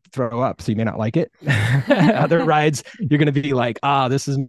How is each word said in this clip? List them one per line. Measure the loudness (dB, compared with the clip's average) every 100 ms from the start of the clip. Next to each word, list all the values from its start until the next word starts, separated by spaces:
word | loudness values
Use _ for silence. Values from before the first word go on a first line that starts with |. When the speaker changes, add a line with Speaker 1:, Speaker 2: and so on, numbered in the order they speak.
| _
Speaker 1:
throw | -6 -4 -2
up, | -4 -4
so | -4
you | -2
may |
not | -2 -2
like | -2 -2
it. | -4 _
<laughs> |
Speaker 2:
<laughs> | -2 0 0 0 2
Speaker 1:
Other | 2 4 2 2 2
rides, | 2 2 2 -2 -8 -10
you're | -2 2
gonna | 2
be | 0 0
like, | 0 0 -2
"Ah, | 0 0 0
this | -2 -2
is | -4